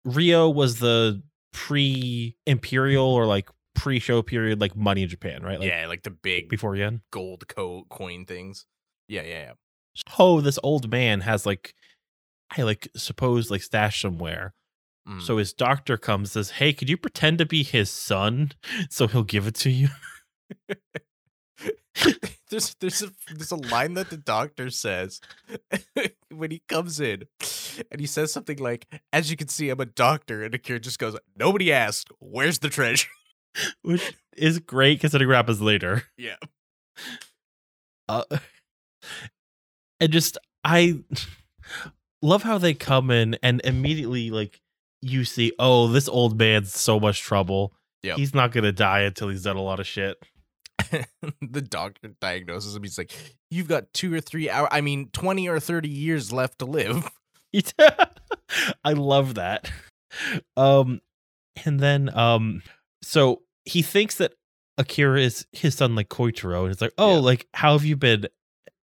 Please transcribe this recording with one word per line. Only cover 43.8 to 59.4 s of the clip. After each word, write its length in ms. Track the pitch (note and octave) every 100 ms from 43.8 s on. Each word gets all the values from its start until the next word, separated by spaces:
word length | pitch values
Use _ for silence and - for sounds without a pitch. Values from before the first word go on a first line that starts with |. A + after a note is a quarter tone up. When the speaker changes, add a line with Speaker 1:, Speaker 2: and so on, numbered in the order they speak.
| C#3 D#3 A#2+ B2 A2+
Speaker 1:
like, 300 | A2 G#2 _ _ _ _ _
you 220 | C3 C3
see, 280 | A#2+ - A2+ -
"Oh, 300 | B2+ B2 A#2
this 220 | B2+ C#3
old 280 | B2 A#2+ A2
man's 360 | A2 G#2+ F#2+ -
so 220 | - G#2+
much 220 | G#2+ G2+
trouble. 540 | - G2+ F2+ G2 G2 - _ _
Speaker 2:
Yep. 140 | F#2+ E2
Speaker 1:
He's 180 | C#3
not 160 | C#3 A#2+
gonna 220 | A#2 G#2
die 280 | G2 G2+ G2+
until 260 | G2+ F#2 G#2
he's 160 | F#2+
done 120 | G2 F#2+
a 60 |
lot 160 | F#2+ F#2+
of 80 | F#2+
shit." 300 | - G2 -
Speaker 2:
<laughs> 60 | _ _ _ _ - - - D#3+ A#2+ _ D3+ -
The 180 | C3 C#3
doctor 460 | B2 D#2+ F#2+ - A2 -
diagnoses 540 | F#2+ F2+ F2 F2 G#2
him. 80 | G#2
He's 160 | G2+ -
like, 140 | E2+ - - _ -
"You've 180 | E3+ D#3+
got 240 | D#3 -
two 200 | - F#3
or 80 | E3
three 300 | - D#3+ D3+
hour, 160 | A2+ D3
I 80 | D3
mean, 280 | D3 C#3 C3+
twenty 360 | - F#3 F#3+ F3+
or 120 | D#3+
thirty 280 | D3+ E3 D3+
years 420 | C#3+ D#3 D#3+ G2+
left 260 | B2 B2+ -
to 40 |
live." 440 | B2+ D#3 G#2 C#3 - - _ _ _
<laughs> 0 |
Speaker 1:
<laughs> 1300 | G3+ - - D4+ - F4+ _ - - - - - -
I 80 | D3
love 400 | D3 C#3 C#3 C3+
that. 340 | A2